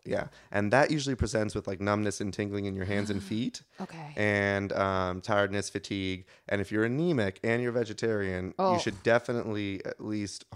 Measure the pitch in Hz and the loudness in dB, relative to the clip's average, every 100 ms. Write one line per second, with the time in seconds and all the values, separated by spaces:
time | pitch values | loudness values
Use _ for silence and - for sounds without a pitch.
0 | - - - - - 101 104 123 156 156 | -4 -4 -4 -10 -6 -2 4 6 4 2
1 | 135 127 113 110 107 107 101 95 101 104 | -2 -2 0 0 0 -2 -6 -2 0 2
2 | 104 - 104 92 104 101 101 95 95 101 | 2 -2 -4 -2 -2 -2 -4 -2 -2 0
3 | 104 98 101 110 127 - - - 190 165 | 0 -2 -2 -2 -2 -6 -12 -12 -12 -10
4 | 151 147 104 101 101 101 98 98 98 95 | -10 0 2 4 2 2 0 0 2 2
5 | 92 92 - 101 101 101 95 104 - 101 | 0 -2 0 2 4 2 -2 -4 -4 -4
6 | 95 92 - - - 101 95 107 113 131 | -2 -4 -8 -18 -4 -2 0 2 2 2
7 | 175 143 98 - 110 117 123 120 110 104 | 2 2 2 0 0 2 2 0 -2 -2
8 | 113 107 98 92 92 - 185 175 117 98 | 0 0 0 -2 -4 0 2 2 0 -2
9 | 117 117 - 120 107 104 101 98 - - | 4 4 4 -2 -2 -2 -2 -4 -6 -8
10 | 107 107 101 - - | -4 -4 -4 -8 -14